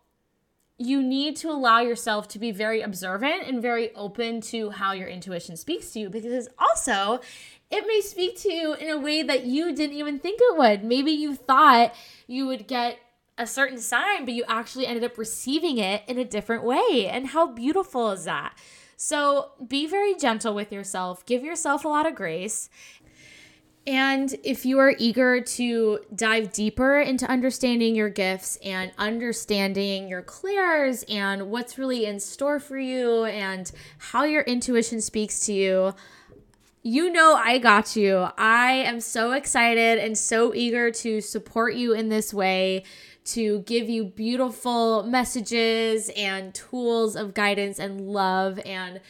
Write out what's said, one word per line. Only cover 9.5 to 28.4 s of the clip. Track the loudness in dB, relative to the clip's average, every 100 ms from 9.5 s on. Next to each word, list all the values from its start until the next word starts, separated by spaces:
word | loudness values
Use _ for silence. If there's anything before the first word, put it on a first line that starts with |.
| -2 -2 -2
didn't | -4 -4
even | -6 -6
think | -2 4
it | 4 6
would. | 6 4 2
Maybe | 0 2
you | 0 -2 -4
thought | 4 8 10 10 8 2 -20 -20 -10
you | -6 -4
would | -4 -4
get | -4 -4 -6 _ _ _ -10
a | -6
certain | -2 -2 -2
sign, | -2 0 0 -2
but | -2
you | -6 -4
actually | -4 -4 -6 -4
ended | -2
up | -4 -6
receiving | -8 -6 -2 0 0 0
it | 0 -2 -4
in | -6
a |
different | -4 -4 -4 -2
way. | 0 2 4 2 0
And | -2 -2
how | 0 0
beautiful | 0 -2 0 0 -2 -2
is | -2
that? | -4 -6 -6 -12 -20 -20 -20 -10
So | -4 2 4 2 0 -8 -6
be | -4 0
very | 2 2 2
gentle | 0 0 -2 -4
with | -6
yourself. | -10 -8 -6 -6 -6 -2
Give | -2
yourself | -2 -4 -2 0
a | 0
lot | 0 0
of | -2
grace. | -6 -4 -6 -8 -10 -16 -20 -20 _ _ -20 -20 -20 _ _ _ -4
And | 0 2 2 -2 -4
if | -4 -2 2
you | 6
are | 6 6
eager | 2 4 4 2
to | 0 -4 -2 2 2 0 -4
dive | -2 2 2 0
deeper | -2 -2 2 4 4
into | 4 0 0
understanding | 2 0 0 0 2 2 2
your | 0
gifts | 0 -2 -2